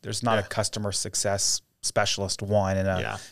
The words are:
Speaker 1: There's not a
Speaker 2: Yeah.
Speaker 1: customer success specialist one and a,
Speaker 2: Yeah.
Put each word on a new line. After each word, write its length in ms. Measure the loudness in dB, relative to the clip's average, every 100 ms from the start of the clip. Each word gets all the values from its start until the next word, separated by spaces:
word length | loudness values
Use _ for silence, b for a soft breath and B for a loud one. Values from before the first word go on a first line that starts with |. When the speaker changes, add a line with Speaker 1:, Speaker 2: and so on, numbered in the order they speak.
Speaker 1:
There's 200 | -6 -2
not 160 | 2 2
a 40 |
Speaker 2:
Yeah. 40 | 0 -2
Speaker 1:
customer 340 | -2 -2 -2
success 720 | -2 -2 -2 0 0 0 0 -4 _
specialist 600 | -2 2 2 0 -2 -2
one 340 | 2 4 4 2
and 120 | 2
a, 100 | 0
Speaker 2:
Yeah. 180 | -2 -6 -12